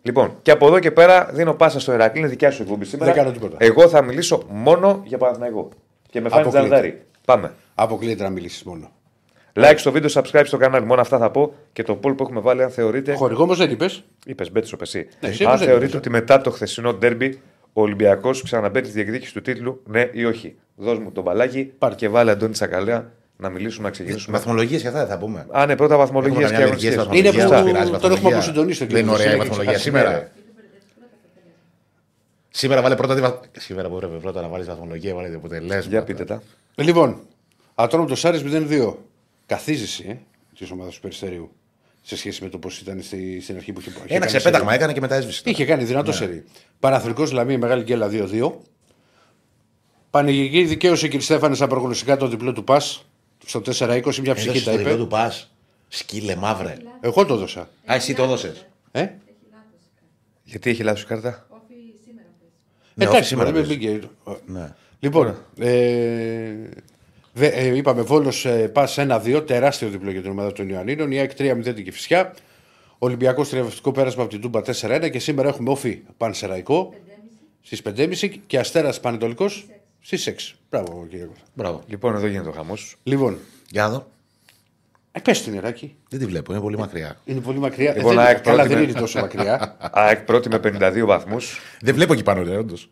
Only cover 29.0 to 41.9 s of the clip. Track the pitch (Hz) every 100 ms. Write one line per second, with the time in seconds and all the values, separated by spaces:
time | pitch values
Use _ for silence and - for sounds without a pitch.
29 | 110 107 104 104 104 104 101 101 143 143
30 | 107 85 - _ _ _ - _ _ 233
31 | 240 _ _ 180 175 160 _ _ _ _
32 | _ _ _ _ _ - 135 131 127 131
33 | 131 131 127 123 - - - 92 92 90
34 | 92 82 92 92 85 90 87 82 85 82
35 | 95 90 90 80 80 82 85 98 92 107
36 | - 92 90 110 - _ _ - 151 170
37 | 139 98 - _ _ _ _ - 120 165
38 | 156 127 165 170 139 156 151 151 110 -
39 | - _ _ _ _ 98 - 147 104 -
40 | 95 123 _ _ _ _ 90 92 92 -
41 | 95 90 98 87 82 _ _ _ _